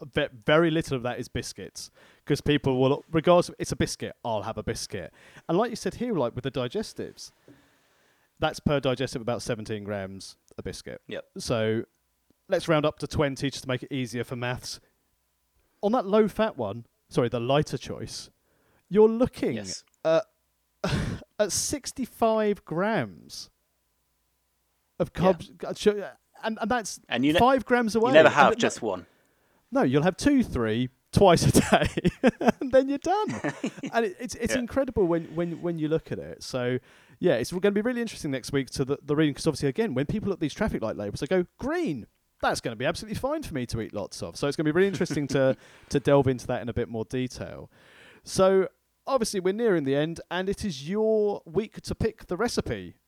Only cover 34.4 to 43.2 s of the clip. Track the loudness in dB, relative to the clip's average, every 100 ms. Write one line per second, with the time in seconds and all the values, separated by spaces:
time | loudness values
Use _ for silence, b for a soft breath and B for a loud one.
34.4 | -2 -2 -2 -2 -2 0 0 0 -2 -6
35.4 | -4 -4 -6 -4 0 -2 -2 -10 -10 -12
36.4 | -8 -4 -2 -2 -4 b b b 2 2
37.4 | 0 0 0 2 0 -2 -6 -6 -6 -6
38.4 | -4 -4 -2 -4 -4 -4 -2 2 2 0
39.4 | -2 0 -2 -2 -2 -2 -2 -4 -4 -4
40.4 | -4 -2 -4 -2 -4 -6 -6 -6 -2 0
41.4 | 0 -6 -6 -4 -4 -6 -10 _ _ _
42.4 | -4 -2 -4 -4 -4 -4 -6 -6